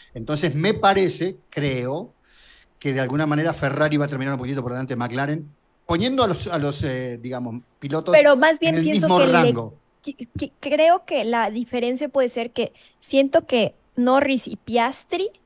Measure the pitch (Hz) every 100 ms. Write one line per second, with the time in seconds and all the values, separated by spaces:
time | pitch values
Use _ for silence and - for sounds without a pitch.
0 | - 123 113 151 170 139 180 214 202 196
1 | 185 - 170 185 _ - 143 131 123 147
2 | 240 _ _ _ - - _ _ 143 131
3 | 127 143 156 147 165 151 143 139 151 147
4 | 143 139 135 139 127 139 120 123 131 123
5 | 120 123 143 156 - - _ _ - 170
6 | 233 262 226 170 208 170 143 139 147 127
7 | 127 120 120 127 123 117 - _ 139 156
8 | 160 233 294 269 311 311 330 330 320 302
9 | 165 - 277 170 - 117 113 - _ _
10 | - - 233 - 294 - 285 294 320 359
11 | - 302 220 233 214 220 233 247 240 254
12 | 294 277 254 240 233 - 233 - _ _
13 | - 269 277 330 - 247 196 - _ -
14 | 247 262 277 269 - 208 - 233 233 277
15 | - 349 392 -